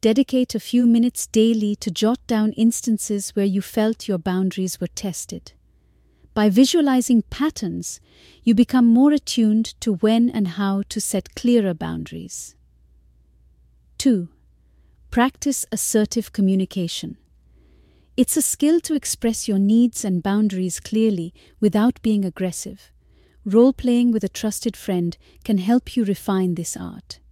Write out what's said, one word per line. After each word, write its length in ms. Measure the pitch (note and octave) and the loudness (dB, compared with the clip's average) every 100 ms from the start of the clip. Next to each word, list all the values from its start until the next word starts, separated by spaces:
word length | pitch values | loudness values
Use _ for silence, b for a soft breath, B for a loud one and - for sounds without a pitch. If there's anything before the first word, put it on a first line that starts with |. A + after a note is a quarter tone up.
Dedicate 520 | A3 A3 C4+ C4 B3+ | 2 2 0 0 -2
a 60 | A3 | -6
few 260 | - A#3+ A#3+ | -2 2 4
minutes 400 | A#3 A#3+ - - | 4 2 -2 -2
daily 500 | A3 A3+ A3+ G#3 G#3 | 2 2 2 -2 -4
to 120 | - | -6
jot 300 | E3 G#3+ B3+ - | -2 -2 -2 -2
down 240 | A3 G#3+ | 0 0
instances 800 | - A3+ - - G#3+ - G3+ - - | 2 0 0 -4 -4 -2 -6 -4 -2
where 100 | G3 | 0
you 160 | F#3+ | -2
felt 460 | - - G#3+ A3+ - | -4 -2 0 -2 -4
your 120 | F#3 | -4
boundaries 600 | F3 F#3 F#3+ F3 F#3 - | -2 -2 -2 -2 -6 -6
were 80 | F3 | -8
tested. 680 | - G3+ F3 - G3 - _ _ _ _ _ _ _ _ - | -8 -10 -10 -12 -14 -16 _ _ _ _ _ _ _ _ 0
By 140 | G#3+ | 2
visualizing 760 | G3 C4 E4+ C#4+ B3+ A#3+ A#3 | 6 4 4 2 2 2 2
patterns, 760 | - - D4+ - F#3 E3+ E3+ - b b b b | 0 -2 -4 -2 -8 -8 -10 -16 b b b b
you 100 | - | 2
become 320 | A3 A#3+ B3+ A#3 | 4 4 4 6
more 280 | A3+ C#4+ | 6 6
attuned 600 | D4 - - A3 G#3+ A3 - | 4 -2 0 2 2 0 -6
to 140 | - | -4
when 360 | F#3 G#3+ A3+ A#3+ | 0 2 4 2
and 200 | - F#3+ | 0 -4
how 340 | E3+ G3 G3 G3 | -2 -2 -2 -4
to 120 | A3 | -8
set 320 | - G3 - | -4 -6 -6
clearer 400 | - A#3+ A#3+ G3 | -4 2 2 2
boundaries. 840 | E3 E3 E3 D#3 D#3+ F3 - - _ _ _ _ _ _ _ _ _ _ _ _ _ _ _ | -4 -6 -8 -10 -14 -14 -16 -18 _ _ _ _ _ _ _ _ _ _ _ _ _ _ _
Two, 300 | C4+ G#3+ E3+ _ _ _ _ _ _ _ _ | 0 0 -2 _ _ _ _ _ _ _ _
practice 560 | - B3+ - D4 C4 - | 0 0 0 -4 -4 -6
assertive 600 | A3 - A3 G#3+ A#3+ - | -6 -2 0 0 -2 -6
communication. 840 | - F#3+ F#3+ F#3 F#3+ E3+ - D#3+ - _ _ _ _ _ _ _ _ _ - | 0 2 2 -2 -4 -6 -6 -12 -14 _ _ _ _ _ _ _ _ _ -2
It's 220 | B3 - | 0 0
a 60 | |
skill 360 | - - D4 E4 | -2 0 2 2
to 120 | - | 0
express 540 | D4+ - - A#3 A3 - | -6 -4 -4 -4 -4 -2
your 120 | G3 | 0
needs 460 | G3 A3+ A#3+ - G#3 | 4 4 4 0 -4
and 160 | F3+ | -2
boundaries 580 | F#3+ G3+ G#3+ F#3 F#3 - | 0 0 0 -2 -6 -8
clearly 540 | - A3 A3 F#3+ E3+ b b b | -4 0 0 0 -6 b b b
without 420 | G#3 G#3 A3+ - | 0 2 2 0
being 220 | A3+ G#3+ | -2 0
aggressive. 680 | F#3+ - F#3 - - G3 _ _ _ _ _ _ | -2 -4 -6 -6 -14 -16 _ _ _ _ _ _
Role-playing 680 | G#3 G#3 B3+ C4 B3 A#3+ A#3+ | 0 6 6 4 0 2 2
with 120 | A3 | 2
a 60 | G3 | -2
trusted 480 | - A3 - A3+ - | -4 -6 -4 -6 -6
friend 400 | - F#3 F3 - b b | -4 -2 -2 -6 b b
can 140 | - G#3 | -2 -2
help 400 | F#3 B3 - - | 2 0 0 -2
you 80 | G#3 | -2
refine 500 | G3 - F#3+ F#3 E3+ | -2 -2 0 0 -2
this 220 | E3+ - | -6 -10
art. 420 | F3+ - _ - _ | -12 -14 _ -20 _